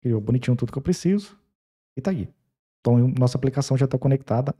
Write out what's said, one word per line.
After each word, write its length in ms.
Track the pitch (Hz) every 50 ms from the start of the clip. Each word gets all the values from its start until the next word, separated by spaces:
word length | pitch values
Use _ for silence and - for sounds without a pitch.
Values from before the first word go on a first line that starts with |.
| _
Criou 160 | 127 117 110
bonitinho 380 | 101 110 123 127 - - 127
tudo 160 | 117 - 113 -
que 60 | 131
eu 40 | 135
preciso. 560 | - 185 - - 175 190 202 202 - - _ _ _ _ _ _ _ _ _ _ _ _
E 60 | -
tá 100 | 127 196
aí. 160 | 190 143 95 - _ _ _ _ _ _ _ _ _ _
Então, 280 | _ 120 120 120 120 127
nossa 280 | 127 127 127 123 -
aplicação 400 | 135 131 135 131 143 135 - 139
já 100 | 127 139
tá 120 | 135 - 131
conectada 560 | - 139 135 135 - - 110 117 131 139 - _